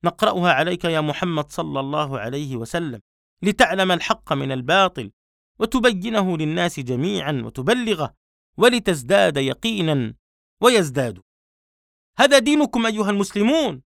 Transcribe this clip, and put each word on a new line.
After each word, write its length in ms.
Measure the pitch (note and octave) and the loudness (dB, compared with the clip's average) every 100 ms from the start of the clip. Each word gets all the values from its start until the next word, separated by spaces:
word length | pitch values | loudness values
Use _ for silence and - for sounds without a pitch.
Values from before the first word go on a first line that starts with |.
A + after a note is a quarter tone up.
نقرأها 480 | F3 - G#3+ F#3+ F3 | -2 0 0 2 2
عليك 340 | C3+ D#3+ F3+ E3+ | 2 0 -2 -2
يا 160 | D#3+ | 0
محمد 500 | D3+ D3 F3+ D#3+ D3 | -2 -2 -2 -2 -4
صلى 280 | - D#3+ C#3 | -8 -6 -6
الله 400 | C3+ D3+ D3 C3+ | -4 -4 -4 -4
عليه 360 | G#2+ C3+ D3 B2+ | -6 -8 -6 -8
وسلم 460 | A2+ F3 E3 A2+ _ _ _ _ | -6 -6 -6 -10 _ _ _ _
لتعلم 480 | F3+ G#3 A3 F#3+ F#3+ | -4 0 0 0 0
الحق 420 | F3 - G#3+ - | -2 -2 -6 -4
من 180 | C#3 C3+ | -6 -4
الباطل 600 | C3 B2+ F3+ F#3+ F3 G2+ _ _ _ _ _ | -6 -2 0 0 -2 -12 _ _ _ _ _
وتبينه 760 | A3+ C4 A#3+ G3 G3+ A3 F#3 E3+ | -2 2 2 0 -2 -2 0 -2
للناس 420 | D#3 E3 F3 - | -2 0 -2 -2
جميعا 640 | B2 B2 E3 G3+ C#3+ C#3+ A2+ | -6 -2 -2 -2 -2 -4 -6
وتبلغه 680 | B2 C3 B3 A#3 F#3 C#3 _ _ _ _ - | -4 0 0 0 -2 -4 _ _ _ _ 4
ولتزداد 800 | A#3 A#3+ - E3 B2 G3 F#3+ C#3 | 4 4 0 -2 2 4 4 2
يقينا 760 | C3+ B2 A3+ G#3+ D#3+ D3 A2+ A2+ _ _ _ _ | -2 -2 -4 -2 0 0 -2 -8 _ _ _ _
ويزداد. 600 | A3+ A#3+ D#3+ B2+ B2 - _ _ _ _ _ _ _ _ _ - | 4 4 2 -2 -4 -6 _ _ _ _ _ _ _ _ _ 2
هذا 200 | C4 C#4 | 6 6
دينكم 460 | A#3+ D4 D4 A#3+ A3+ | 4 2 2 0 -2
أيها 240 | G#3+ G3+ | 0 0
المسلمون 720 | G3+ G3 G3+ G#3+ D#4 C#4 C3+ | 0 0 2 2 2 0 -6